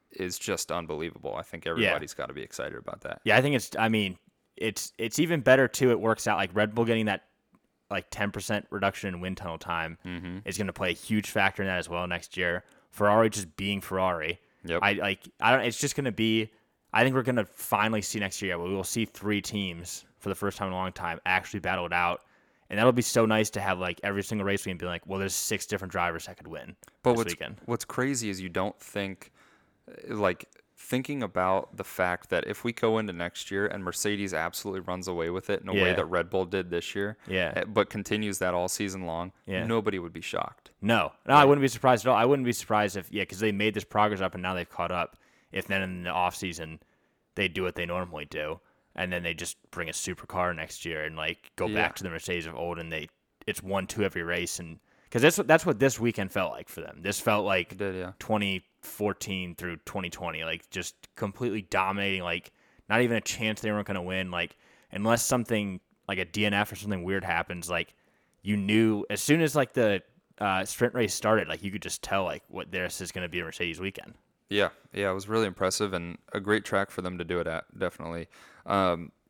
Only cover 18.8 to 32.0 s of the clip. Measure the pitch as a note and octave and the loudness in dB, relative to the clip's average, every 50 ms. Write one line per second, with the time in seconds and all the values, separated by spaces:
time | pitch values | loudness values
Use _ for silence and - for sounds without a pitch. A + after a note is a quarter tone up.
18.8 | F#2 - - A#2 A2 - - - G2 G#2 G#2 G2+ G2 - - G#2 G2 F#2 E2+ E2+ | -2 -2 -2 -2 -2 -2 -4 -6 -2 0 0 0 -2 -2 -4 -4 -4 -4 -6 -8
19.8 | F2 - - - - _ _ _ - G2+ F#2+ - G#2 G2 - - G2+ F#2+ F#2 F#2 | -10 -12 -12 -14 -14 _ _ _ -4 -4 -4 -2 -2 -4 -2 -2 -4 -4 -2 -2
20.8 | F#2 F#2 - - F2 E2+ E2 - - F2+ F#2 F#2 F2+ - - G2+ - F#2 F#2 F#2 | -4 -4 -4 -6 -6 -6 -6 -4 0 2 2 2 2 0 -8 -4 -2 0 0 0
21.8 | F2 E2+ F2 F2 F2 E2+ F2 - - _ _ _ _ _ _ _ _ - - G2+ | -2 0 0 2 2 2 0 -2 -6 _ _ _ _ _ _ _ _ -6 0 4
22.8 | A2+ B2+ A#2+ B2 A#2 - - B2 A2+ A2 A2 A2 A2 - - G#2 G2 G2 F#2 F#2 | 6 6 6 4 2 2 4 4 6 6 6 4 2 2 0 -4 -2 -2 -2 -2
23.8 | F2+ F2+ F2 - - G2+ G2 G2+ G2 - A#2 G#2 G2 G2 G2 G2 - G2 F2+ E2 | -2 -4 -4 -4 -4 -4 -2 -2 -4 -2 -2 -2 0 0 0 -2 -2 -4 -6 -6
24.8 | F#2 F2+ F2 E2+ - - F#2 F#2+ G2 G2 - - - - G#2+ G2 - - G#2+ F#2+ | -4 -6 -6 -6 -6 -6 -4 -2 -2 -2 -2 -2 -2 -2 -2 -4 -4 -4 -4 -4
25.8 | F#2+ F2+ F2 F#2+ F2 F2 E2 E2 - - F#2 - E2 F2 E2 D2 B1+ - - _ | -4 -4 -2 0 0 0 -2 -4 -8 -10 -14 -16 -14 -14 -12 -12 -12 -14 -18 _
26.8 | - - _ _ - B2+ A#2+ A#2 A2+ G2 E2+ - - - G#2 - - - A#2 A#2 | -20 -20 _ _ 2 2 4 4 2 -2 -2 -6 -8 -12 -12 -12 -6 -4 -4 -4
27.8 | - - - - B2+ C3+ C#3 A#2+ A2+ G#2 G2 F#2 F#2 F#2 E2+ F#2+ F#2 G#2 - - | -4 -6 -4 -2 0 0 0 -2 -2 -4 -4 -4 -6 -4 -2 0 0 0 -2 -8
28.8 | - - - G2+ G2 F#2+ F#2+ - - - _ _ _ _ _ _ _ _ _ _ | -16 -8 -6 -4 -4 -4 -6 -10 -14 -20 _ _ _ _ _ _ _ _ _ _
29.8 | _ - - - - - A2+ G#2+ G2+ F#2 F#2 - - _ _ _ _ _ _ - | _ -20 -20 -16 -10 -6 -2 2 2 2 2 2 -4 _ _ _ _ _ _ -18
30.8 | - - - B2+ C3 - C#3+ C#3 A#2+ F#2+ - F#2 F#2 F#2 F#2+ F#2+ - - - - | -8 -2 -2 -2 0 -2 -4 -4 -4 -2 0 2 4 4 4 2 2 -2 -8 -10
31.8 | F#2+ - - - | -10 -8 -2 0